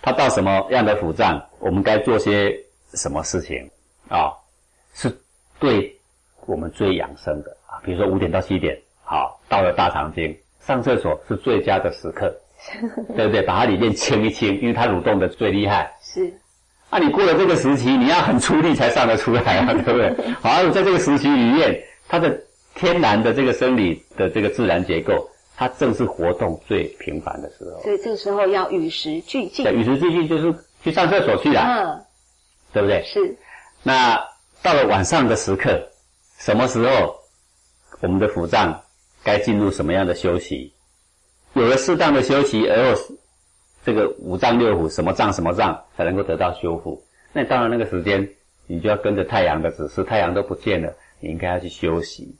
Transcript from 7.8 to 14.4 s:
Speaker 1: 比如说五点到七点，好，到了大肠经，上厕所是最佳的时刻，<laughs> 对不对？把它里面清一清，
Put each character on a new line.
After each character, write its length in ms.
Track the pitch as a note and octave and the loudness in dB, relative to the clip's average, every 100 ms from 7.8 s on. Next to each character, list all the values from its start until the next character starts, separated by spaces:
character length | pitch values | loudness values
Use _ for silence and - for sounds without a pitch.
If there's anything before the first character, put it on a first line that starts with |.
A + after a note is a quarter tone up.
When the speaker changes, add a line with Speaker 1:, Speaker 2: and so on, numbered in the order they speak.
Speaker 1:
比 80 | - | -8
如 80 | F2+ | -2
说 80 | G2+ | 0
五 100 | F#2+ | 0
点 140 | F2 | 0
到 100 | F2+ | -2
七 160 | - F#2 | -2 -2
点， 180 | D#2 - _ _ | -2 -6 _ _
好， 360 | - D2+ C2 - _ | -6 -4 -4 -8 _
到 140 | G2+ | 0
了 100 | F#2 | 2
大 180 | F2 F2+ | 2 0
肠 200 | - D2+ E2 | -2 -6 -6
经， 200 | D#2+ D2+ _ _ | -6 -8 _ _
上 220 | - C3+ | -6 -2
厕 160 | B2+ A#2 | 0 0
所 240 | E2+ D2+ - | 0 -4 -4
是 80 | G#2+ | -4
最 240 | C3+ G#2+ | 0 0
佳 160 | - F#2+ | 2 0
的 140 | F2 | -2
时 180 | - E2+ | -6 -12
刻， 260 | - - - _ _ - | -6 -6 -6 _ _ -18
<laughs> 400 | G#3+ A3 - A3+ G#3+ | -10 -10 -8 -8 -2
对 120 | G#2+ | 0
不 40 | |
对？ 120 | G#2 | 0
把 160 | - F#2 | 0 0
它 60 | A#2+ | 0
里 120 | F#2+ | 2
面 160 | A2+ | 0
清 320 | G2 - A2+ A2 | 0 0 0 0
一 60 | |
清， 280 | - | 0